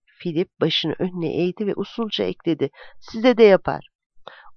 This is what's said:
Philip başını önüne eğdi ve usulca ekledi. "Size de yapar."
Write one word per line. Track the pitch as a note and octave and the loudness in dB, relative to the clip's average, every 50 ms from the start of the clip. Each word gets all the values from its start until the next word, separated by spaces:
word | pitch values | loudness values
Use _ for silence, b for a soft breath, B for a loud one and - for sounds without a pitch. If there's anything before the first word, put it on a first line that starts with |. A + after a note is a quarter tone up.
| _ _ _ - | _ _ _ -10
Philip | - F3 D#3 D#3+ F#3 - _ - | -8 -4 -2 -4 -4 -4 _ -2
başını | - E3 - - - D#3 - - | -2 0 0 -2 -2 -4 -4 -4
önüne | D#3+ F#3+ F3+ F3+ E3 D3+ - - F3 | -6 -6 -4 -6 -6 -4 -2 -2 -2
eğdi | F3+ F3 - G#3+ | -2 -4 -4 -6
ve | G3 - | -6 -4
usulca | - G3+ - - - A3+ G#3+ - - F#2+ | -6 -8 -8 -8 -8 -8 -6 -4 -4 -4
ekledi. | - F#3 - - E3+ D#3+ D3 C#3 C#3 b b b b b b | -4 -6 -4 -4 -4 -2 -2 -2 -6 b b b b b b
"Size | - - - A3+ A3 B3+ A#3+ | -18 -12 -4 0 2 2 6
de | G#3+ A3+ | 8 8
yapar." | G#3 F#3+ F3 - - - - - _ _ _ _ _ _ - B B B B B B B | 8 8 6 2 -2 -6 -6 -10 _ _ _ _ _ _ -20 B B B B B B B